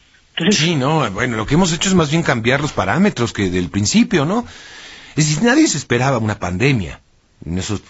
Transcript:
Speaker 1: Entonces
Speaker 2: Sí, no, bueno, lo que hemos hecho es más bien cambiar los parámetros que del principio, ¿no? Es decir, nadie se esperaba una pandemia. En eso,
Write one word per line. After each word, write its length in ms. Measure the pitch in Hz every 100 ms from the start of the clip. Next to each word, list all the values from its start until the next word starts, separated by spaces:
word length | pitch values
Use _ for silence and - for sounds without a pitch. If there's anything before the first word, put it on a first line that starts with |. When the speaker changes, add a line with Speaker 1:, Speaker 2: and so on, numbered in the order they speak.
| _ _ _ -
Speaker 1:
Entonces 200 | 170 190
Speaker 2:
Sí, 140 | 160 165
no, 340 | 127 160 120
bueno, 260 | 95 123 110
lo 80 | 104
que 80 |
hemos 180 | 147 190
hecho 160 | 160 196
es 60 |
más 160 | 185 151
bien 120 | 160
cambiar 380 | 156 127 113 139
los 120 | 147
parámetros 580 | - 95 127 202 - 117
que 160 | - 98
del 220 | 90 90
principio, 560 | 101 101 214 240 185 143
¿no? 180 | 214 240 - - - - - - -
Es 120 | 151
decir, 140 | 151
nadie 240 | 233 277 311
se 120 | 143
esperaba 400 | - 120 131 127
una 200 | 110 104
pandemia. 640 | 92 90 131 127 82 - _ _ _ _ -
En 100 | 90
eso, 240 | 92 101 -